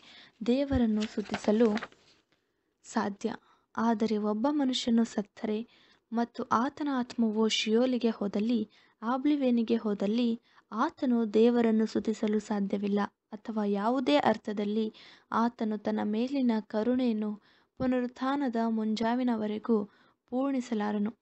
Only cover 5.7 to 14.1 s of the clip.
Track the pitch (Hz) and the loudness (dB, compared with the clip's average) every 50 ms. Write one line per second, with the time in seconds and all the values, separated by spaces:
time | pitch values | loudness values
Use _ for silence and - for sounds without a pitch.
5.7 | _ _ _ _ _ _ _ _ 226 226 233 233 - - - - 226 214 247 285 | _ _ _ _ _ _ _ _ -4 -4 -4 -4 -4 -8 -2 0 0 0 0 0
6.7 | 277 - 302 285 269 254 240 - - - 233 220 208 220 220 214 - - - 214 | -4 -4 -4 -2 -2 -2 -4 -4 -2 -2 0 0 2 2 0 2 0 0 0 2
7.7 | 220 226 254 254 254 226 233 226 214 - 202 202 - 202 214 226 247 220 214 - | 2 2 2 2 0 0 0 -2 -2 -2 -4 -4 -2 -2 0 0 0 0 -2 -4
8.7 | _ _ _ _ _ _ 214 226 262 262 262 294 302 285 269 247 240 233 226 214 | _ _ _ _ _ _ -4 -4 -2 0 2 2 2 2 2 2 2 2 2 2
9.7 | 233 226 220 214 208 202 202 202 220 240 247 233 226 - - _ _ - _ _ | 0 0 0 -2 -2 0 0 0 0 2 0 0 0 -2 -6 _ _ -20 _ _
10.7 | 208 214 269 320 - - 294 254 240 233 233 208 208 220 226 240 240 240 233 226 | -4 -4 -2 -4 -2 -2 0 0 2 2 0 2 4 6 6 6 6 4 4 4
11.7 | 220 220 220 214 - 220 202 226 214 - - 214 214 214 208 - 214 208 196 196 | 4 2 2 0 -2 -2 -2 -2 -2 -2 -2 0 0 -2 -2 -2 -4 -2 -2 -2
12.7 | 208 196 202 202 202 208 202 - - _ _ _ 214 - - - 214 220 208 202 | -4 -4 -2 -2 0 0 -2 -2 -6 _ _ _ -18 -14 -12 -8 -6 -4 -2 -2
13.7 | 202 196 202 233 247 370 254 - | -2 0 0 0 0 0 2 4